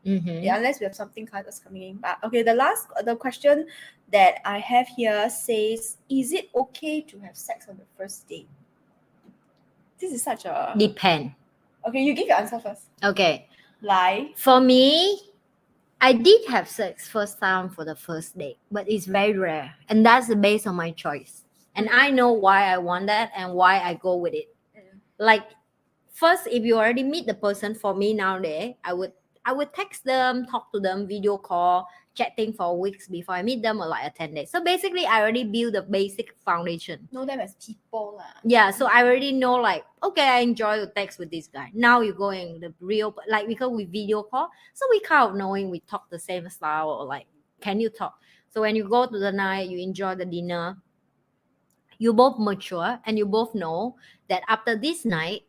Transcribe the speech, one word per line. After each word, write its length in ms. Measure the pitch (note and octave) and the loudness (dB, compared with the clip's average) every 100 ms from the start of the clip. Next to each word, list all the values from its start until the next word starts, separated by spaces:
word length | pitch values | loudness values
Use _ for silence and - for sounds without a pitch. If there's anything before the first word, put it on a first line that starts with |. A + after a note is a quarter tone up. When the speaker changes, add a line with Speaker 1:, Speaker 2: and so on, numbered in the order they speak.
| F#3+ | 0
Speaker 1:
Mm-hmm. 380 | G3 E3+ E3 | -2 -2 -4
Speaker 2:
Yeah, 120 | F#3 G3+ | 0 0
unless 200 | B3 C4+ | 0 -2
we 60 | |
have 100 | G3 | -6
something, 340 | G3 G#3 - A3 | -8 -16 -14 -14
others 260 | G3 G3 - | -14 -14 -20
coming 240 | - F#3+ | -18 -16
in. 140 | F#3 G3 | -16 -10
But 220 | F3+ - | -8 -6
okay, 220 | A3 A#3 | -2 0
the 100 | A3+ | 2
last, 320 | A#3 C#4+ A4 - - | 4 2 0 -6 -6
the 120 | A#3 A#3 | -6 -4
question 500 | - - C#4+ D4 D#4 - - _ _ | -6 0 2 2 0 -14 -20 _ _
that 260 | G#3 F#3 - | 6 6 4
I 140 | G3 G3+ | -4 -6
have 260 | G#3+ B3 B3+ | 0 0 0
here 420 | - A3+ G#3 A3+ | -2 -2 0 -2
says, 680 | - - A3 G#3+ A3+ - - _ | -4 -4 -2 0 -2 -8 -16 _
"Is 240 | C4+ B3 | -2 0
it 160 | F4+ - | -4 -2
okay 460 | B3 C4 - D#4 D#4 | -4 -4 -6 -6 -6
to 160 | D4+ G3+ | -8 -20
have 160 | F#3+ - | -20 -18
sex 300 | - - - | -12 -12 -12
on 80 | F#3+ | -20
the 80 | G3 _ | _ _
first 300 | F#3+ - _ | -14 -14 _
date?" 200 | E3 - C#3+ _ _ _ _ _ _ _ _ _ _ _ _ _ _ | -18 -18 -20 _ _ _ _ _ _ _ _ _ _ _ _ _ _
This 120 | F#4 | -8
is 100 | B3 | -6
such 220 | C#4+ A3 F#3 | -6 -6 -6
a 280 | D3+ - G#3+ | -6 -4 2
Speaker 1:
Depend. 560 | G#3+ G#3 F#3+ D#3+ D3 - _ _ _ _ A#3 | 2 2 0 0 -4 -14 _ _ _ _ -6
Speaker 2:
Okay, 140 | C4 | 0
you 120 | C#4 | 0
give 120 | C4+ A4+ | 0 0
your 100 | F#4+ | 0
answer 200 | A3 A#3 | 0 -8
first. 240 | G#3+ - - _ | -10 -14 -20 _
Speaker 1:
Okay. 420 | G3+ G3 F3 D3 _ _ _ _ | -4 2 0 0 _ _ _ _
Speaker 2:
Lie. 500 | G#3 F#3+ F3+ G3 D4 - | 0 2 2 0 -8 -2
Speaker 1:
For 240 | C4+ B3+ | 6 6
me, 600 | B3+ B3+ C4+ D#4 F#4 G4 - _ _ _ _ _ _ _ | 8 6 6 4 2 -2 -8 _ _ _ _ _ _ _
I 120 | B3+ | 4
did 340 | A#3+ A#3+ A4 A4 | 6 8 8 6
have 200 | A#3 E3+ | -4 -4
sex 400 | - F#3+ - - | -6 -6 -8 -8
first 300 | A3 G#3 - | -6 -6 -2
time 300 | G3 F#3 F#3 | 0 0 -2
for 140 | F#3 | -10
the 100 | D#3 - | -12 -12
first 400 | - D#3+ E3 F3+ | -10 -10 -10 -12
date, 200 | C#3+ - _ | -12 -14 _
but 180 | G#3 G3 | -8 -2
it's 180 | G#3+ F3 | -4 0
very 300 | G3 G#3 G3 | 2 2 2
rare. 380 | F#3 D#3 C#3 - - | -2 -4 -8 -18 2
And 160 | A3 | 6
that's 300 | A3+ B3 A#3+ | 8 8 4
based 320 | G#3+ G3+ G#3 G#3 | 2 4 2 -2
on 100 | F3+ | -4
my 140 | E3+ | -6
choice. 520 | D#3+ E3 D3 - - _ _ _ - | -8 -8 -8 -12 -20 _ _ _ -6
And 120 | G#3+ | 2
Speaker 2:
Mm. 40 | |
Speaker 1:
I 160 | A#3+ C#4 | 4 4
know 220 | C4 B3 | 4 4
why 320 | A3+ F#3+ G3 G3 | 6 6 6 4
I 60 | F#3 | 0
want 280 | F3 F3 G3 | 0 -2 0
that 220 | G#3+ A3+ F#3+ | 0 -2 -6
and 160 | F#3 | -6
why 260 | F3+ F3+ F#3+ | 4 6 6
I 140 | F3 | 0
go 220 | E3+ F#3 F3+ | -4 -2 -2
with 180 | E3+ | -2
it. 200 | D#3 D3+ _ _ G#3+ | -6 -10 _ _ -20
Speaker 2:
Mm. 220 | F#3+ G3 _ _ | _ -20 _ _
Speaker 1:
Like, 260 | G#3+ G#3+ - _ _ _ _ _ _ | 4 4 2 _ _ _ _ _ _
first, 340 | - E4 F4+ - | 2 4 4 0
if 140 | A#3+ | -2
you 120 | A3+ A3+ | 2 2
already 260 | A3 A#3+ | 2 0
meet 240 | C4+ E4 A3+ | -2 -4 -6
the 80 | |
person, 400 | G3+ G#3 G3+ G#3+ | -4 -4 -2 -6
for 200 | A3 G3+ | -4 -4
me 200 | F#3+ G3+ | 0 0
nowadays, 600 | G#3+ F#3+ F#3+ F3 D#3 A3 B3 | 0 -2 -2 -4 -6 -8 -10
I 80 | F3+ | -8
would, 180 | F3+ F#3 _ _ _ | -6 -6 _ _ _
I 80 | A3+ | -4
would 200 | C4+ C#4+ | -4 -4
text 320 | - G4 - | -6 -10 -8
them, 420 | C4 C4 B3+ B3+ B3 | -2 0 0 -2 -6
talk 260 | A#3 - | -8 -6
to 80 | G#3 | -4
them, 260 | F#3+ F#3+ G3 | -4 -4 -8
video 320 | G#3 G#3 G3 | -4 -2 -2
call, 500 | - F3 F3 F3+ F#3 - _ | -4 0 2 2 -2 -20 _
chatting 400 | - A#3 - A3 | -6 -6 -4 -6
for 240 | A3 F3 F3 | -4 -4 -2
weeks 280 | G3 G3 - | -4 -8 -12
before 300 | F3 E3+ F3+ | -12 -6 -4
I 60 | |
meet 200 | G#3 C4 | -2 -2
them, 180 | A3 G#3+ | -2 -4
or, 60 | F3 | -4
like, 180 | G#3+ | -6
attend 320 | D3 - D#3+ D3+ | -8 -10 -10 -8
it. 120 | C#3 | -6
So 120 | G4+ | -4
basically, 440 | F4 F4+ F#4+ F4+ E4+ | -2 -2 -2 -4 2
I 140 | A3 | 2
already 220 | G#3+ A#3 | 2 0
build 300 | A3+ A3 A#3 | -2 -2 -2
the 80 | G3+ | -4
basic 520 | F#3+ G3 G3+ G3 A3+ _ | -4 -4 -4 -6 -14 _
foundation. 640 | - E3+ F3 E3 - D#3+ - | -4 -2 -4 -8 -10 -14 -14
Speaker 2:
Know 120 | B3+ | -12
them 140 | C4+ C4+ | -8 -8
as 160 | C4+ - | -10 -14
people 520 | - A3 _ A3+ G#3 G#3 | -20 -20 _ -10 -10 -14
lah. 160 | E3 - | -20 -6
Speaker 1:
Yeah, 280 | A3+ A#3 G3+ | 4 6 6
so 140 | G3 B3+ | 4 4
Speaker 2:
Mm. 40 | |
Speaker 1:
I 120 | A#3 | 6
already 280 | B3 B3+ C#4 | 6 4 2
know, 220 | C4+ B3+ | 0 2
like, 320 | B3 A3+ E3+ - _ | 2 2 -2 -6 _
okay, 260 | G4 F4+ C#4 | -2 2 4
I 120 | B3 | 4
enjoy 360 | A#3+ A3+ G#3+ G#3+ | 2 0 0 -2
to 80 | G3 | -4
text 320 | G#3 G3 - | -6 -8 -10
with 100 | E3 | -12
this 160 | E3 - | -12 -12
guy. 240 | C#3 B2 | -16 -12
Now 280 | G#3 A#3+ A#3+ | 2 6 6
you 120 | A3 | 4
go 180 | F3 G3+ | -2 -4
in 280 | F#3+ F3 E3 | -4 -10 -14
the 160 | E3+ - | -16 -14
real, 340 | F3+ G#3+ G#3+ G#3 G#3 | -4 -2 -2 -8 -2
like, 180 | A3 G#3 | -2 -2
because 240 | A3 B3+ | -4 -4
we 140 | A#3 F#3 | -4 -6
video 380 | G3+ G3+ G#3+ | -8 -4 -4
call, 260 | G#3 B3+ E4+ _ _ | -2 -6 -6 _ _
so 100 | - C5+ | -6 2
we 80 | A4 | 2
kind 300 | - D4+ A3+ | 4 4 4
of 60 | G3 | 0
knowing 340 | F#3+ G3 G3 | -4 -4 -6
we 100 | F3 _ | -10 _
talk 240 | G3+ _ | -12 _
the 80 | E3+ | -16
same 320 | - F3+ F3 | -10 -10 -10
style, 400 | - D#3 D#3 D#3 | -10 -4 -4 -4
or, 160 | B2 C3+ | -6 -8
like, 200 | C#3 - _ _ _ | -10 -12 _ _ _
can 180 | G#3 G3+ | -4 -2
you 80 | A3+ | -4
talk? 300 | - F#3+ _ _ _ _ | -4 -10 _ _ _ _
So 100 | A3 | -4
when 120 | G#3+ | 0
you 140 | A3 G3 | -2 0
go 180 | A#3+ B3 | 0 0
to 120 | G#3+ | -2
the 120 | G3 | -4
night, 380 | G3 F#3+ F#3+ F#3 | -2 -2 -4 -6
you 80 | F3+ | -8
enjoy 380 | F#3 F#3+ G3 F#3 | -8 -6 -6 -6
the 100 | F3+ | -8
dinner, 500 | F3 F3 F3 E3+ F#3+ _ _ _ _ _ _ _ _ _ _ _ _ | -8 -6 -6 -6 -10 _ _ _ _ _ _ _ _ _ _ _ _
you 140 | A3+ | 2
both 260 | A3 B3+ B3+ | 4 4 4
mature 600 | G#3 G3 - F3+ F3+ A#3+ | -2 -4 -6 -6 -4 -6
and 140 | A3 G#3+ | -4 -2
you 80 | G#3 | 0
both 280 | A3 A3+ | -2 -2
know 400 | A3+ E3 E3+ A#3 - - _ _ | -6 -6 -4 -6 -10 -20 _ _
that 140 | F#3 - | -4 -2
after 280 | A3+ A#3+ A3+ | -2 0 -2
this 280 | C#4 E4 | -4 -4
night 380 | A#3 E3 E3 G#3 | -4 -4 -6 -10